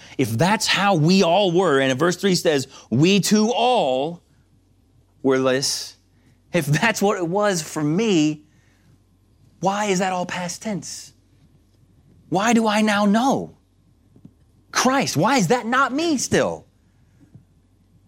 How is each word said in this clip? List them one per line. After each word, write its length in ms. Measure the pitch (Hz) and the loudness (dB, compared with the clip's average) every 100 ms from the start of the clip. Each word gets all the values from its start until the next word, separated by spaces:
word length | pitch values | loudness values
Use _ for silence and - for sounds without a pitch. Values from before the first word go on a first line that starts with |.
| - - | -12 -4
If 120 | 120 | -2
that's 380 | 113 170 220 - | 0 0 0 0
how 280 | - 202 185 | 0 0 2
we 260 | 151 190 | 2 4
all 300 | 175 175 202 | 2 2 2
were, 280 | 170 185 135 | 2 2 2
and 120 | 135 | 2
if 60 | 127 | 0
verse 180 | 170 175 | -2 0
three 200 | 196 180 | 0 0
says, 320 | 175 143 127 - - | 0 0 -2 -12 -4
"We 300 | 113 165 202 | 2 4 4
too 320 | - 214 214 | 2 2 2
all 720 | 185 240 240 151 127 151 175 _ _ _ _ _ _ _ _ _ _ | 0 0 2 0 -2 -4 -8 _ _ _ _ _ _ _ _ _ _
were 180 | 135 131 | 0 2
this," 560 | 131 127 143 - - - _ _ _ _ _ | 2 0 -2 -6 -10 -18 _ _ _ _ _
if 120 | 175 147 | -4 -2
that's 360 | 143 226 - | 0 0 0
what 160 | 196 208 | -2 -2
it 100 | 170 | -2
was 340 | 190 208 185 | 0 0 -2
for 220 | 151 160 | -6 -6
me, 600 | 147 165 226 175 151 151 - _ _ _ _ _ _ _ _ _ _ _ | -2 0 2 2 2 -2 -12 _ _ _ _ _ _ _ _ _ _ _
why 240 | 180 202 214 | -4 -2 -2
is 140 | 185 | 0
that 120 | 190 | 0
all 140 | 185 180 | -2 -6
past 360 | 180 180 - | -8 -8 -10
tense? 520 | 226 190 - - - _ _ _ _ _ _ _ _ _ _ _ _ | -8 -8 -10 -16 -18 _ _ _ _ _ _ _ _ _ _ _ _
Why 260 | 170 220 | -2 2
do 140 | 226 220 | 2 2
I 140 | 208 | 0
now 240 | 214 202 208 | 0 2 2
know 500 | 214 262 156 82 - _ _ _ _ _ _ - _ _ _ _ | 2 2 0 -4 -14 _ _ _ _ _ _ -20 _ _ _ _
Christ? 440 | - 254 269 170 135 | -2 0 0 0 0
Why 220 | 202 269 | 2 2
is 100 | 165 | 2
that 180 | 247 220 | 0 0
not 280 | 254 269 | 0 0
me 240 | 262 339 277 | 0 -2 -2
still? 480 | - 170 107 80 - _ _ _ _ _ _ - _ _ _ _ _ _ | 0 0 0 -4 -12 _ _ _ _ _ _ -20 _ _ _ _ _ _